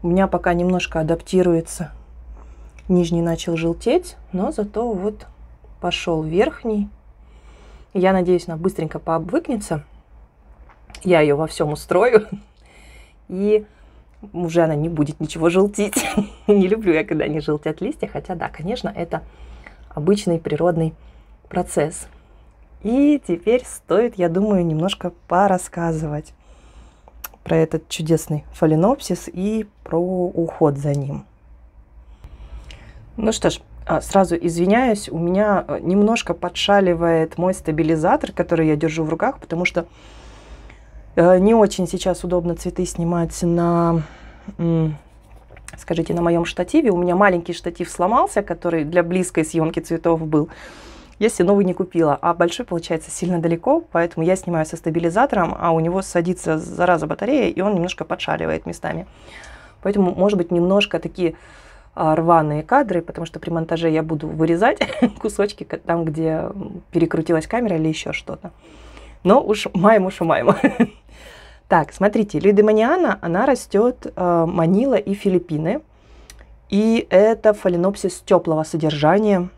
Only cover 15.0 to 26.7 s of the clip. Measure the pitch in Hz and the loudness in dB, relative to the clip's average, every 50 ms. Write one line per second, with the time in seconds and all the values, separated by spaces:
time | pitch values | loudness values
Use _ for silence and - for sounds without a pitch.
15 | 147 147 151 - 160 151 - 165 160 170 170 190 196 208 208 - 208 208 208 - | -2 -2 -2 -8 -8 -8 -6 0 0 2 4 4 2 2 2 -2 -4 -2 -2 -2
16 | - - - - 202 - - - - - 208 202 190 185 202 220 226 185 160 156 | -4 -2 -2 -2 -2 -4 -8 -14 2 2 4 4 6 4 2 0 2 2 2 2
17 | 156 - 165 151 147 143 151 156 147 - 151 151 - 165 156 - 175 226 302 - | 2 0 -2 -2 -2 -2 -2 -4 -2 -2 -4 -2 -2 -6 -6 -4 -6 -6 -6 -6
18 | - - - 143 - - 185 165 - - - - 151 175 233 247 - 175 208 - | -8 -8 -8 -10 -8 -8 -8 -8 -8 -8 -8 -10 -8 -6 -6 -6 -6 -8 -6 -6
19 | 170 165 - 156 - - - - - - - - - - - - - - - - | -8 -6 -6 -8 -8 -10 -20 -20 -20 -20 -20 -20 -20 -20 -20 -20 -20 -14 -10 -4
20 | 147 165 208 208 208 - 170 165 165 - 151 147 160 175 175 160 160 160 160 - | 0 2 0 2 2 -2 -2 -2 -2 -4 -4 0 0 0 2 2 0 -2 -4 -8
21 | - - - - - _ - _ _ - - 180 - - - - 147 156 170 - | -20 -20 -20 -20 -20 _ -20 _ _ -8 -4 -4 -4 -4 -2 -2 -2 -2 -4 -10
22 | - - - - _ _ - - - - _ _ - _ - - - 202 233 269 | -16 -18 -20 -20 _ _ -20 -20 -20 -20 _ _ -20 _ -20 -10 -6 -2 0 2
23 | 285 294 294 277 - - 175 170 - 214 233 247 247 - - - _ _ 160 196 | 4 4 4 2 0 -4 -6 -4 0 2 2 2 0 -2 -18 -20 _ _ 2 2
24 | 233 240 - 190 180 170 165 185 196 214 208 190 175 170 156 156 165 190 - - | 2 2 0 0 0 0 2 2 2 2 2 2 2 2 0 0 0 -2 -4 -4
25 | - 180 180 _ _ _ - 180 202 - 185 185 180 - - 175 170 165 165 156 | -8 -10 -10 _ _ _ 2 4 4 4 4 2 -2 -6 -8 -4 -4 -2 -2 -2
26 | 160 156 147 147 156 - - _ _ _ - - _ - | -4 -6 -6 -8 -8 -12 -18 _ _ _ -20 -20 _ -20